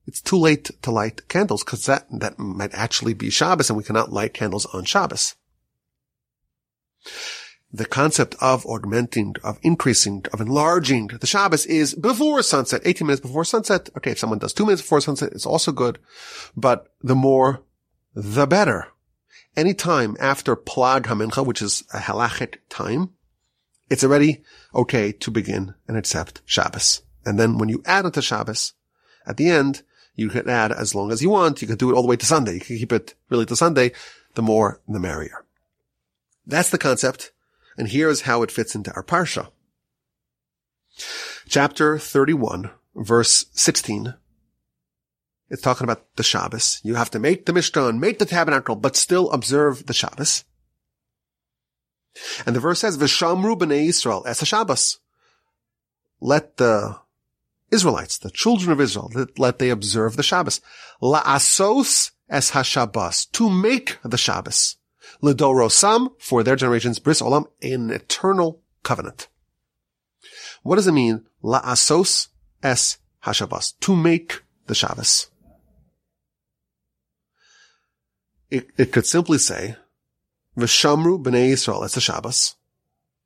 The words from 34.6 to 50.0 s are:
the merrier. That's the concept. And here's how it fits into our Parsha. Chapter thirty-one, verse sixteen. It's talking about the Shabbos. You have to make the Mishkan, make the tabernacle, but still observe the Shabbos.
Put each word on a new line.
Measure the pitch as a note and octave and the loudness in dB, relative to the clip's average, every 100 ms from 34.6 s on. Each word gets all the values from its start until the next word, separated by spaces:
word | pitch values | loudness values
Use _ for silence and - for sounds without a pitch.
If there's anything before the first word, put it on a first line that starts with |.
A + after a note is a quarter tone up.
| G#2 - - | 2 -2 -8
the | G#2 | -6
merrier. | F2+ D2+ D2+ - - _ _ _ _ _ _ _ _ _ - | -4 -6 -10 -14 -20 _ _ _ _ _ _ _ _ _ -4
That's | D3 F3+ | -2 0
the | F3 | 0
concept. | C#3+ B2 C3 - - _ _ _ _ - | 0 0 0 -4 -12 _ _ _ _ -8
And | A2+ | -4
here's | B2 D#3 C#3 | 0 2 0
how | C3+ A#2+ | 0 0
it | A2+ | 0
fits | - A2 | -2 -6
into | G#2+ G2 | -6 -8
our | F#2+ | -10
Parsha. | - F3 E3+ - - _ _ _ _ _ _ _ _ _ _ _ _ _ _ - - - - - - | -2 0 0 -4 -8 _ _ _ _ _ _ _ _ _ _ _ _ _ _ -16 -14 -12 -12 -14 -2
Chapter | C#3 C#3+ - D3+ D3+ | 0 2 2 0 0
thirty-one, | - C#3+ C#3 D#3 A2+ F2+ G2+ - _ | 0 0 2 0 -2 -6 -10 -16 _
verse | - G#2+ A#2 A2+ - - | -8 2 2 4 2 0
sixteen. | - - - - G#2 A#2 - _ _ _ _ _ _ _ _ _ _ _ _ - | -2 0 0 -2 -6 -6 -12 _ _ _ _ _ _ _ _ _ _ _ _ -16
It's | C3+ | -4
talking | C3+ B2+ | 0 0
about | A#2+ A2+ _ - | -2 -4 _ -4
the | |
Shabbos. | A2+ A2 F2+ A2 - - | -2 0 -4 -4 -4 -4
You | G#2+ | -4
have | A#2+ A#2 | -2 -2
to | A2+ | 0
make | C3 F#3 | 0 0
the | - | 0
Mishkan, | F3 - D#3 B2+ A2+ | 0 0 0 0 0
make | F3+ A3+ | 0 0
the | |
tabernacle, | G3+ F3 D#3 C#3 B2 G#2+ | 0 0 2 0 0 -2
but | C3 - | 0 0
still | - F3+ F3+ | 2 2 2
observe | C3 A#2 C#3+ D3 B2 | 0 2 2 2 0
the | - | -4
Shabbos. | - | -4